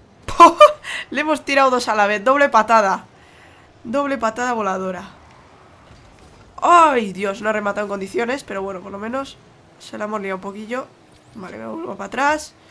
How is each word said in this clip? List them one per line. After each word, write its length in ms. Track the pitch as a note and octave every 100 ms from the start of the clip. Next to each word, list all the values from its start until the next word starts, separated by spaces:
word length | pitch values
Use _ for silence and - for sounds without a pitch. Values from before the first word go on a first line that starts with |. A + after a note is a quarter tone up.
| _ _ - -
<laughs> 720 | E4+ E4+ D5 D5+ - - -
Le 120 | B3+
hemos 220 | D4+ D4
tirado 260 | - C#4 C4+
dos 180 | B3 B3
a 80 | G#3+
la 120 | G3+
vez, 160 | G#3
doble 260 | G#3 C#4 C#4+
patada. 560 | A#3 G#3+ A3+ G3 F#3 - _ - - - - - _
Doble 340 | - C4 C#4+ C4+
patada 360 | A3+ A3 B3
voladora. 560 | A#3 G3+ F#3+ F#3+ F3+ F#3+ - - - - - - _ - - - - - - - -
Ay, 520 | - E4 D#4+ C4 G#3
Dios, 280 | F#3+ G3+ G3
no 80 | G#3+
ha 40 |
rematado 320 | G#3+ G3+ G3+ G#3
en 40 |
condiciones, 540 | G3+ F#3+ D#4+ A#3 C#4
pero 180 | - G3
bueno, 180 | F#3+ F#3+
por 120 | G3
lo 60 | G3
menos 380 | A3 C4 C4+ - _ _ _ _
se 180 | - A3
la 80 | G#3+
hemos 160 | G#3+
liado 160 | G3 F#3+
un 40 |
poquillo. 460 | F#3+ G3 G#3+ B3 - _ _ _ _ -
Vale, 220 | F3+ -
me 100 | A3+
vuelvo 280 | D#4+ E4+ G3
para 120 | G3
atrás. 460 | A#3 C#4+ D4+ - - _